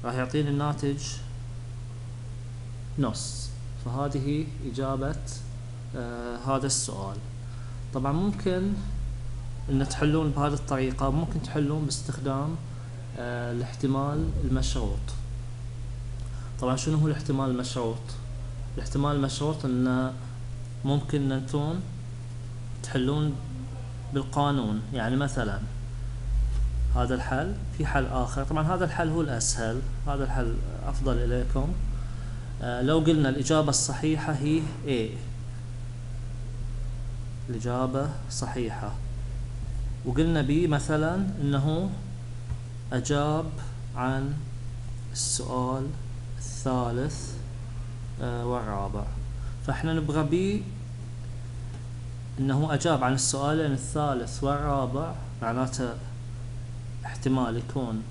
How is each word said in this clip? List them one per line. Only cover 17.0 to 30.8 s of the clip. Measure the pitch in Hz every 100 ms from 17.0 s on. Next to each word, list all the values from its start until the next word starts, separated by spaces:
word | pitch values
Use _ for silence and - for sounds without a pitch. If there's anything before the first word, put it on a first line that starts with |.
| 151
الاحتمال | - - 135 135
المشروط؟ | 123 127 131 117 117 - - - - - - - -
الاحتمال | - 143 143 147
المشروط | 135 127 147 151 135
إنه | 123 127 127 127 127 - - - - - - 139
ممكن | 143 - 147
إن | 139
أنتم | 135 127 147 147 175 - - - - - - - - - -
تحلون | - 135 127 147 151 135 - - - - - - -
بالقانون، | 139 123 - 143 139 110 107 113
يعني | 123 113 131
مثلًا | 143 135 110 98 101 - - - - - - - - - - - - 123
هذا | 120 127
الحل، | 117 131 170 208 - -
في | 151
حل | 143 123
آخر. | 127 123 -
طبعًا | 135 156 156 180
هذا | 175
الحل | - 165
هو | 160
الأسهل، | 156 117 - - 110 117 123 - -
هذا | 123
الحل | 131 127 117 113 - -